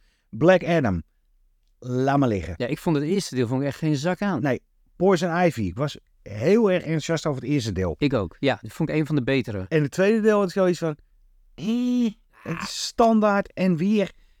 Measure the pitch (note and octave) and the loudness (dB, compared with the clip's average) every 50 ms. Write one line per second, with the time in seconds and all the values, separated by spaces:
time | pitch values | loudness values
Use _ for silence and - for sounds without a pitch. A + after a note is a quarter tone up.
0 | _ _ _ _ _ _ - A2+ C#3+ F3 F#3 E3+ - D#3 E3+ E3 C3+ G#2 F#2 E2+ | _ _ _ _ _ _ -4 2 4 6 6 6 4 2 0 2 2 2 0 -2
1 | - _ _ _ _ _ _ _ _ _ _ _ _ _ _ _ - B2 B2 B2+ | -4 _ _ _ _ _ _ _ _ _ _ _ _ _ _ _ -8 -4 -2 0
2 | C3 C3+ C3+ C#3+ C3+ A#2+ G#2+ F#2 D#2+ E2 F2+ - B2 A#2+ D3 - - F3 D#3 C#3 | 2 2 4 4 4 2 2 0 -2 -6 -6 -6 -6 -4 -6 -4 -2 0 0 0
3 | D3 D3+ G3 G#3 - - C3 B2+ B2 G#2+ C3 C3 C#3+ C#3+ - - D#3+ D#3 D3+ C3+ | 0 0 -2 -2 -2 -2 -2 -2 -2 0 -2 -2 -4 -4 -4 -2 -2 -2 0 0
4 | C#3+ F3+ F3+ - G#3 G3+ F3+ - C3+ C#3+ B2 - - _ _ _ _ _ _ - | -2 -2 -4 -2 -2 -4 -2 -2 -2 -2 -2 -4 -6 _ _ _ _ _ _ 0
5 | F3 G3 F#3+ D#3 F#3 F3 D#3+ F3 F3+ E3+ - A#2 G#2 F2 E2+ A2+ D3 D#3 - - | 2 4 4 4 2 0 0 2 2 2 2 0 -4 -4 -4 -4 -6 -6 -6 -10
6 | - _ _ _ - - G2 G#2 A#2+ E3 G3+ A#3 A3+ G3 F3+ F3 - - D#3+ D3+ | -18 _ _ _ -16 -12 -8 -2 2 2 4 4 4 4 2 0 -2 -2 -4 -4
7 | - - E3 D3+ - D#3+ C3+ C3 B2+ A2+ D3 C#3+ A2 A2+ F2+ F#2 F#2 E2+ D2+ - | -2 -2 -4 -4 -2 -4 -4 -4 -2 -2 0 0 0 -2 -2 -2 -2 -2 -2 0
8 | D3 C#3 C3+ A2+ F#2+ E2 - - C#3 C3+ A#2+ - - G#2+ - - E3 D3 D3+ D#3 | 0 0 0 0 -2 -4 -6 -2 -2 -2 -2 -2 -6 -10 -8 -6 -4 -2 -2 -2
9 | D#3 C#3 D#3 C#3+ A#2+ B2 C3+ C3+ A2 B2 G#2 G2 F#2+ - D#3+ D#3 D3 C3+ - F3 | -2 0 -2 -2 0 0 0 0 -2 -2 -6 -8 -4 -2 0 0 0 0 0 0
10 | F#3+ G3+ A3+ A3 G#3 A3 G#3+ G3+ G3+ F3 - G3 F#3 F3+ F3+ - E3+ D#3+ D3+ - | 2 2 2 2 4 4 4 4 2 0 0 0 2 2 0 0 -2 -6 -6 -8
11 | _ _ _ _ _ _ _ _ _ _ _ - D3+ G#3+ A#3 B3 B3 B3 B3 B3 | _ _ _ _ _ _ _ _ _ _ _ -10 -6 -4 -4 -2 -2 -2 0 0
12 | A#3+ A3 G3+ _ _ _ _ _ - - E3 E3 - - - - - - - - | 0 -2 -4 _ _ _ _ _ -10 -10 -8 -8 -8 -8 -8 -8 -8 -4 0 2
13 | A#3 A3+ A3+ A3 G#3+ G#3 G3+ G3+ G3 - - - F#3 F#3 F3 D3 F3+ G3+ A3 G#3 | 4 4 4 4 4 4 2 0 -2 -4 -4 -2 0 0 2 2 0 0 2 0
14 | F#3+ - - _ _ _ _ _ | 0 -2 -6 _ _ _ _ _